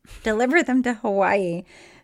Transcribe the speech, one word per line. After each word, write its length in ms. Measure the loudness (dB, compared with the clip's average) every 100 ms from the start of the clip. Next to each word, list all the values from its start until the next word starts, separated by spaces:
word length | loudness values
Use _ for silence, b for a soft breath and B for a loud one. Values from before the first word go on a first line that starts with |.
| -20 -8
deliver 380 | -4 0 2 2
them 200 | 2 0
to 120 | 0 -4
Hawaii. 680 | -2 0 2 2 0 -6 -10 B B B